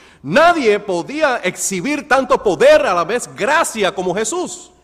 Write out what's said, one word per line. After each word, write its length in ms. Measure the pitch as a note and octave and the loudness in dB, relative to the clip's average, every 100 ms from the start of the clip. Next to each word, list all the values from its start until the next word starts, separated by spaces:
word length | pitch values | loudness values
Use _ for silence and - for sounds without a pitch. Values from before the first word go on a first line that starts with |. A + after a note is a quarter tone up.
| - _ | -20 _
Nadie 560 | C3 A3 E4+ E4+ A3+ G3+ | -2 2 4 4 2 0
podía 600 | G3+ F3 D#3 D4 D4+ A#3 | 0 -6 -4 -2 -2 0
exhibir 680 | F3+ - - F#3 A3 D4 - | -4 -6 -6 -4 -4 -4 0
tanto 340 | C4 C4+ C4+ | 0 2 0
poder, 440 | G#3 E3 C4+ D4+ B3+ | 0 4 6 6 4
a 80 | |
la 100 | F3 | 0
vez 260 | E3 A#3 D3+ C3+ | 0 -4 -6 -6
gracia, 580 | G#3+ D#4 D#4 A3 F#3 | -2 0 -2 -2 -2
como 220 | F#3+ F3+ F3+ | -2 -4 -4
Jesús. 560 | A3 F4 C#4 - - _ | -4 -4 -6 -10 -20 _